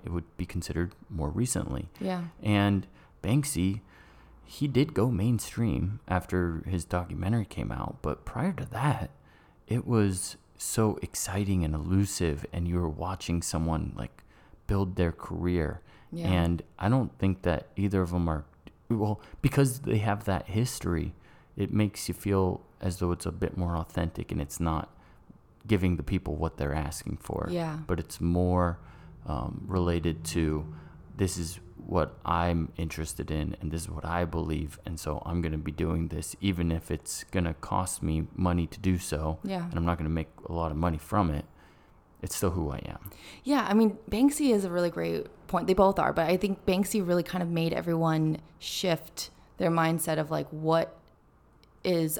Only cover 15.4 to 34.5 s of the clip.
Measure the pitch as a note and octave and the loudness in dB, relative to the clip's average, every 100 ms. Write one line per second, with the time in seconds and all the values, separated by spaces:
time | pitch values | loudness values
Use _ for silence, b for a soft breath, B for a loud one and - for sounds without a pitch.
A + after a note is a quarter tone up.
15.4 | F2 F2 D2 C#2+ b b b E3+ E3 F2+ | 0 0 0 -4 b b b -6 2 4
16.4 | E2+ E2+ - - G2+ C3 A2 - F#2+ F#2 | 4 2 -4 -4 2 2 0 0 0 2
17.4 | F2+ D2+ - - G2 F#2+ F2 F2+ E2+ D#2 | 0 0 -2 -2 0 2 2 2 0 0
18.4 | - - - - - A2+ G#2 G#2 B B | -4 -16 -20 -20 -4 0 2 -2 B B
19.4 | - C#3 C3+ A#2 - A2 G#2+ G#2 G2+ F2+ | 2 4 2 2 0 0 2 0 0 -2
20.4 | - G2 B2+ - F2+ E2 D#2+ - b b | 0 0 0 -2 -2 0 -2 -6 b b
21.4 | b - G2+ G#2 G#2 - - F2 G2+ G2 | b -4 0 2 0 0 -8 -4 2 4
22.4 | F#2 F2 - - F#2 F2 F2+ F2 E2 E2+ | 4 0 -8 -6 -4 0 0 0 -2 -4
23.4 | F2 F2+ F2 E2+ E2 - E2 - - D#2+ | -4 -2 -2 -2 -4 -2 -4 -4 -6 -4
24.4 | C#2 - E2 D#2+ - - b b - - | -6 -2 0 0 -4 -14 b b -20 -20
25.4 | - - G#2 G2+ F#2 E2 C#2+ F#2 - D2+ | -20 -18 0 2 4 2 2 -2 -2 -2
26.4 | D#2+ - C#2+ D2+ D2 - - - - - | -2 0 -2 0 -2 -6 -6 -8 -6 -4
27.4 | - F3 E3 D#3 D#3 F2 - - E2+ F2 | -2 -2 -2 -4 -2 -2 -4 -2 2 4
28.4 | F2+ F2+ F2 E2+ B B B B - D2 | 4 4 2 0 B B B B -6 -4
29.4 | - - - F#2 F2 E2+ D#2+ D#2+ - E2+ | -4 -6 -2 2 2 2 0 -2 -2 0
30.4 | D#2 D#2 D#2 B B B - - F#2+ F2+ | 2 0 -4 B B B -16 -2 0 0
31.4 | D#2+ - - - - F2+ D2 - - E2+ | -6 -8 -14 -16 -2 0 0 -4 -2 2
32.4 | F2 E2+ E2 - E2 - D#2+ - - D2+ | 2 2 0 -4 -6 -4 -6 -6 -4 -2
33.4 | D2+ - D#2 E2 E2 D#2 D#2+ F2 E2+ E2 | -2 -4 -4 -4 -6 -8 -4 -2 0 -2
34.4 | D#2+ | -2